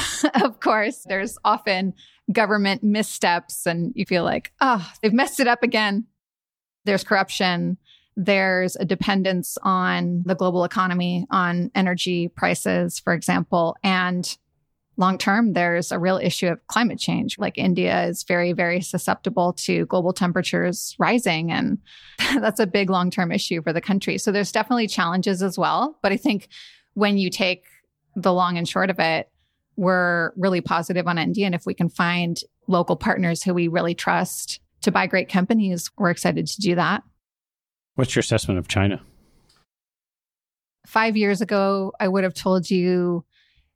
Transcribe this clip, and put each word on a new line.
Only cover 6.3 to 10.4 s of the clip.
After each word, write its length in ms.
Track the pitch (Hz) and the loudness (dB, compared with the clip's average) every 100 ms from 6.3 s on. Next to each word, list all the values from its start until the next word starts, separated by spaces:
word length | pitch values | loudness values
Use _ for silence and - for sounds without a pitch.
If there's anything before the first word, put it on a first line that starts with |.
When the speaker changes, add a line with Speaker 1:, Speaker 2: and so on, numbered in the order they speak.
| _ _ _ _ _ | _ _ _ _ _
Speaker 1:
There's 200 | 208 190 | 0 0
corruption. 720 | - 202 190 - 185 175 170 185 _ _ _ - | 2 2 2 0 0 0 -2 -4 _ _ _ -4
There's 600 | 185 196 190 185 185 - | 2 4 4 2 0 -2
a 80 | |
dependence 720 | 175 185 - 196 190 180 - - | -2 -2 0 0 2 0 -4 -4
on 600 | 190 185 180 175 175 175 180 | -2 0 0 0 0 -2 -2
the 80 | |
global 300 | 185 | 0